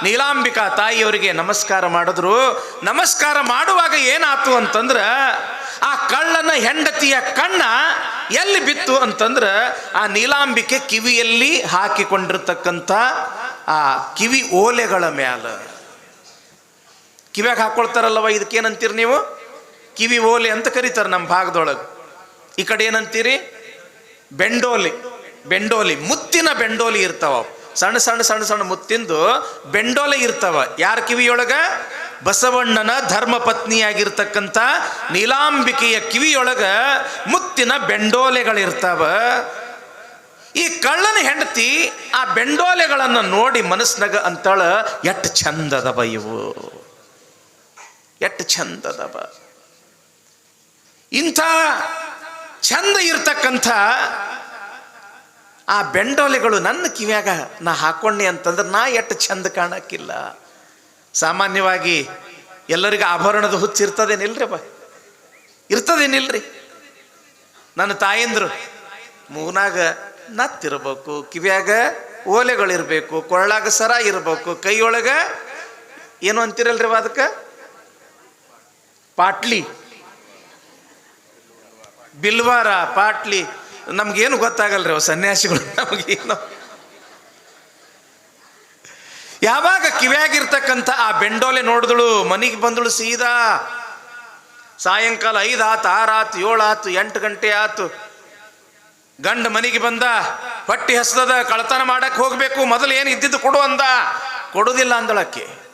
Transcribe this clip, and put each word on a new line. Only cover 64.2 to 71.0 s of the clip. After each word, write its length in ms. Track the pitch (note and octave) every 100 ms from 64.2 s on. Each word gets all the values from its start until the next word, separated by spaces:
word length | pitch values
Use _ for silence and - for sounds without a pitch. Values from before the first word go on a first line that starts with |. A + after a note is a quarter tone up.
| G#3 A#3 A#3
ಬಾ, 120 | F3+ - - - - - _ _ - _ _ _
ಇರ್ತದೇನಿಲ್ರಿ? 1000 | A3+ A#3+ E4 C#4+ C4+ C4+ G#3+ - - - - - - - - _ _ _ - - -
ನನ್ನ 160 | G3
ತಾಯಂದ್ರು 540 | G3+ G3+ G#3+ A#3 A3 F3+ - - - - - - - -
ಮೂಗ್ನಾಗ 500 | C#3+ D#3+ F#3 G3 F3+ E3 - - - -
ನತ್ತಿರ್ಬೇಕು, 1000 | A3 C4 - D#3 C#3 C#3 C3+